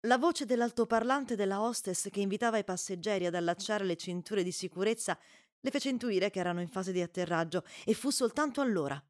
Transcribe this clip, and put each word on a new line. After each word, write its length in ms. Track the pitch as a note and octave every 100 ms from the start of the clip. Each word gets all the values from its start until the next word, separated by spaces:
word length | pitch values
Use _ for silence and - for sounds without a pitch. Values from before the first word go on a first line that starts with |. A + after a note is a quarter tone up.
La 180 | A3+ B3
voce 260 | D#4 -
dell'altoparlante 880 | B3+ A#3+ A#3+ A#3 A#3 A3+ A#3 C4+ C4
della 280 | A#3 G3 G3
hostess 480 | A3 A#3 - F3+ G3+
che 100 | G3
invitava 380 | G3 G3+ A#3+ A3
i 60 |
passeggeri 600 | G3 F3+ - F#3 F3+ G3+
ad 100 | F3
allacciare 500 | F3 E3+ F3 G3 G#3+
le 120 | G3 E3+
cinture 460 | - F3+ E3+ G#3
di 100 | F3+
sicurezza 680 | F3 F#3+ - G3+ A3+ - E3+ - - _ _
le 60 | C4
fece 180 | C#4 C4+
intuire 400 | B3+ A#3+ F#3+ G3
che 120 | G3
erano 200 | F3+ F3
in 80 | F3
fase 240 | F#3+ F#3
di 80 | F3+
atterraggio 640 | E3+ - F3+ E3+ E3 E3+ - - -
e 80 |
fu 160 | A3 C4+
soltanto 500 | - A#3+ - D4+ B3+
allora 420 | C4+ F#3+ C#3+ C#3 -